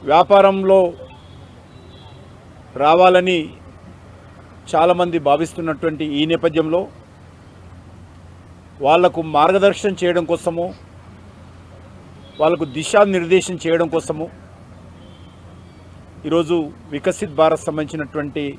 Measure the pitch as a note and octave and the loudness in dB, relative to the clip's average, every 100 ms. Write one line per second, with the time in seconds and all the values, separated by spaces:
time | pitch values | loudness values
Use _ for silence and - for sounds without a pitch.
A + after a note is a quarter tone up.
0 | C#3 D#3 - G3+ G3 F#3+ F#3+ F#3+ F3+ E3+ | 2 2 6 6 6 2 2 4 2 -4
1 | - - - - - - - - - - | -20 -20 -20 -20 -20 -20 -20 -20 -20 -20
2 | - - - - - - - B2+ D3 E3 | -20 -20 -20 -20 -20 -20 -20 -2 2 6
3 | F#3 F#3 F#3 F3+ D3+ - - - - - | 6 4 2 -2 -4 -14 -20 -20 -20 -20
4 | - - - - - - - D#3+ E3+ F3+ | -20 -20 -20 -20 -20 -20 -4 0 2 2
5 | F3 E3 C#3+ D3 E3 - E3 D3+ E3 D3+ | 0 -2 0 0 0 -6 -8 -4 -6 -4
6 | D#3 C#3+ D#3 E3 E3 D#3 D#3 E3+ G3 - | -6 -4 -2 0 -2 -2 -2 -2 -4 -14
7 | - - - - - - - - - - | -20 -20 -20 -20 -20 -20 -20 -20 -20 -20
8 | - - - - - - - - C#3+ E3 | -20 -20 -20 -20 -20 -20 -20 -6 2 4
9 | F3+ E3 D#3+ D3 D#3+ F#3+ G3 G3+ G#3+ F3+ | 2 0 -4 2 2 4 2 0 -6 -4
10 | F3+ F3 E3+ E3+ - E3+ F3 F#3+ - - | -2 -2 -2 -4 -4 -6 -8 -12 -20 -20
11 | - - - - - - - - - - | -20 -20 -20 -20 -20 -20 -20 -20 -20 -20
12 | - - - - D#3 E3+ D#3 C3 D#3 G#3+ | -20 -20 -20 -2 -2 0 -4 -8 0 2
13 | G#3 F#3+ E3+ F#3 E3+ F3 E3 E3 E3 E3 | 4 2 2 0 0 -8 -2 0 0 -2
14 | - D#3 E3+ - - - - - - - | -4 -8 -8 -14 -20 -20 -20 -20 -20 -20
15 | - - - - - - - - - - | -20 -20 -20 -20 -20 -20 -20 -20 -20 -20
16 | - - D#3 E3 D#3 E3+ D3+ - - D3 | -20 -14 -4 -2 0 -2 -4 -12 -12 -6
17 | F#3 - E3 C#3+ D#3+ D#3 - D#3 D3+ D#3+ | -6 -6 -8 0 2 2 -4 -6 -8 -8
18 | C#3+ D3+ D3 C#3+ C#3+ | -10 -8 -8 -8 -10